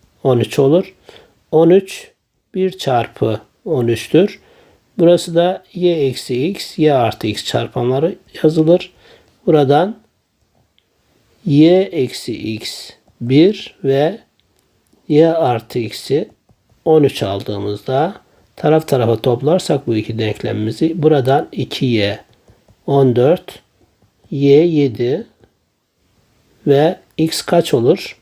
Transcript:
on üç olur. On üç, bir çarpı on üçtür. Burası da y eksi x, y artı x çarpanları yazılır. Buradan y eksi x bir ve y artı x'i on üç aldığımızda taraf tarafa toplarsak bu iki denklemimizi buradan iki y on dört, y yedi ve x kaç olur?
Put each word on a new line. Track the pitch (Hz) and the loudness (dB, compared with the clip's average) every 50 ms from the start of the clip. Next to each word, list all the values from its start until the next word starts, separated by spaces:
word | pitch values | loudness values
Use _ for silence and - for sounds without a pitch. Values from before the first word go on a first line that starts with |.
| _ _ _ _ _ | _ _ _ _ _
on | 135 127 120 | 0 2 2
üç | 117 - - - | 0 -2 0 0
olur. | 139 135 151 180 196 - - _ _ - - - - _ _ _ _ _ | 2 4 2 2 0 -2 -10 _ _ -20 -20 -20 -20 _ _ _ _ _
On | - 156 165 165 | 2 2 4 6
üç, | 175 196 190 - - - - - _ _ _ _ _ _ _ _ - | 4 4 2 0 -10 -18 -18 -20 _ _ _ _ _ _ _ _ -6
bir | 185 185 185 180 - | -4 -4 -4 -6 -6
çarpı | - 151 127 120 113 - - - 123 113 107 - - _ _ _ _ | -4 -2 -2 -2 -2 -4 -4 -4 -4 -4 -4 -6 -10 _ _ _ _
on | 208 160 131 120 117 | -6 -4 -2 0 -2
üçtür. | 117 110 - - - - 190 202 - - _ _ _ _ _ _ _ _ _ _ _ - | -2 -4 -4 0 2 2 2 2 -2 -8 _ _ _ _ _ _ _ _ _ _ _ 0
Burası | 170 170 175 170 175 - 165 | 4 4 4 2 0 -2 -2
da | 165 170 180 190 190 - _ _ | 0 0 0 -2 -6 -10 _ _
y | 175 175 180 170 160 143 | -2 -2 0 0 0 -2
eksi | 135 127 - - - 131 120 131 180 | -2 -2 -6 -8 -6 -6 -4 -4 -4
x, | 202 - - - - - | -6 -8 -12 -14 -4 0
y | 156 151 143 | 2 2 2
artı | 131 120 107 - - - | 2 0 0 -2 -4 -6
x | 107 104 - - | -6 -6 -6 -8
çarpanları | - - 120 117 113 - 127 120 123 131 135 151 175 208 - _ _ _ - - | -6 -4 -4 -4 -4 -6 -4 -2 -2 0 0 -2 -2 -4 -6 _ _ _ -2 0
yazılır. | 156 156 160 156 156 175 180 - - _ _ _ _ - _ _ _ _ _ _ | 0 2 2 2 2 2 2 0 -6 _ _ _ _ -20 _ _ _ _ _ _
Buradan | - 156 151 143 131 143 147 175 202 226 - _ _ _ _ _ _ _ _ _ _ _ _ _ _ _ _ _ _ _ _ _ _ _ _ _ _ _ _ _ | 0 2 2 4 4 2 2 2 0 -4 -10 _ _ _ _ _ _ _ _ _ _ _ _ _ _ _ _ _ _ _ _ _ _ _ _ _ _ _ _ _
y | 185 143 143 156 165 180 185 | 0 4 4 6 6 6 4
eksi | 190 196 180 160 131 123 - - - - 117 - - 107 110 | 2 0 -2 -4 -4 -4 -6 -10 -10 -10 -10 -8 -8 -8 -8
x | 107 - - - - - - - _ _ _ _ _ | -8 -10 -12 -14 -14 -18 -20 -20 _ _ _ _ _
bir | 120 120 131 143 165 196 214 - - - - _ - | -4 2 4 4 4 4 2 -2 -8 -16 -18 _ -4
ve | 139 135 135 147 165 202 233 - _ _ _ _ _ _ _ _ _ _ _ _ _ _ _ _ _ | -2 0 2 0 0 -2 -6 -14 _ _ _ _ _ _ _ _ _ _ _ _ _ _ _ _ _
y | 147 147 165 165 | 2 4 4 4
artı | 165 165 160 131 120 113 - _ - 127 | 2 0 0 0 -2 -2 -4 _ -8 -6
x'i | 113 104 - - - - 131 151 190 - _ _ _ _ _ _ _ _ _ _ _ | -6 -6 -10 -12 -6 -4 -4 -4 -4 -6 _ _ _ _ _ _ _ _ _ _ _
on | 165 160 156 147 | 2 4 4 4
üç | 135 - - - | 2 0 -2 -6
aldığımızda | 98 98 101 104 - 107 101 101 101 104 101 - - 131 135 156 180 214 - _ _ _ _ _ _ _ | -6 -6 -6 -6 -8 -8 -6 -6 -6 -8 -8 -6 -4 -2 0 -2 -2 -4 -10 _ _ _ _ _ _ _
taraf | - - 151 156 160 160 - | -4 0 2 2 2 2 0
tarafa | 147 127 120 110 117 110 - | -2 0 0 0 0 0 0
toplarsak | 135 120 120 131 143 170 185 - - 156 135 - | -2 -2 0 0 0 0 0 0 -2 -4 -4 -2
bu | - 113 | -4 -4
iki | 110 104 - 110 110 | -4 -4 -6 -6 -4
denklemimizi | 113 107 104 - - 110 107 107 107 110 110 - 156 165 165 - 147 | -4 -4 -6 -6 -8 -8 -6 -4 -6 -6 -4 -2 -4 -4 -2 0 2
buradan | 156 156 143 123 123 175 - - - - | 2 2 2 2 2 0 0 -2 -4 -8
iki | 196 - - - - 139 | -8 -8 -8 -6 -4 -2
y | 127 120 107 101 104 101 - - _ _ _ _ _ _ _ _ _ _ _ _ | -2 0 0 0 -2 -4 -6 -12 _ _ _ _ _ _ _ _ _ _ _ _
on | - 139 139 135 131 120 | -2 2 2 4 4 2
dört, | 120 123 143 175 180 - - - - _ _ _ _ _ _ _ _ _ _ _ _ _ _ | 2 2 2 2 0 -2 -12 -20 -20 _ _ _ _ _ _ _ _ _ _ _ _ _ _
y | - 139 139 139 139 147 170 | -6 0 2 4 6 6 4
yedi | 175 160 151 143 135 110 110 120 120 139 185 233 - _ _ _ _ _ _ _ _ _ _ _ _ _ _ _ _ _ _ _ _ _ _ _ _ _ _ _ | 4 2 0 0 0 -2 -4 -4 -4 -4 -4 -8 -12 _ _ _ _ _ _ _ _ _ _ _ _ _ _ _ _ _ _ _ _ _ _ _ _ _ _ _
ve | 151 139 139 151 165 190 - _ _ _ | 2 2 4 4 2 0 -4 _ _ _
x | - 156 160 - - - | -4 -4 -2 -2 -6 -4
kaç | - - 170 160 - - | 0 0 0 2 2 0
olur? | 127 113 127 170 - - - - - | 0 2 2 0 0 -2 -12 -18 -20